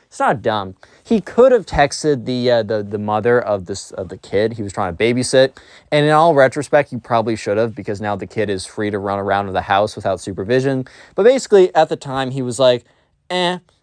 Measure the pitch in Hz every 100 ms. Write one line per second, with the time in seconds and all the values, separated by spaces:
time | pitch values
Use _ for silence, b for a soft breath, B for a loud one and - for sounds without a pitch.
0 | _ - 262 110 110 107 95 95 b b
1 | - 226 - - 262 247 175 - 143 -
2 | 156 139 110 123 123 120 107 110 101 104
3 | 104 107 113 123 104 101 90 95 - -
4 | 92 92 - 98 113 113 101 - 95 82
5 | 113 123 123 131 131 - B B B 147
6 | 147 151 170 143 131 - 135 151 139 120
7 | - 120 113 107 - 104 117 107 101 104
8 | 107 101 95 - 104 95 - - 104 101
9 | 101 101 98 98 101 92 - 98 104 -
10 | 98 92 - 92 98 127 131 131 127 B
11 | B - 208 262 - 202 180 160 156 156
12 | 143 131 131 135 123 120 127 123 _ _
13 | _ _ - 180 175 180 _ _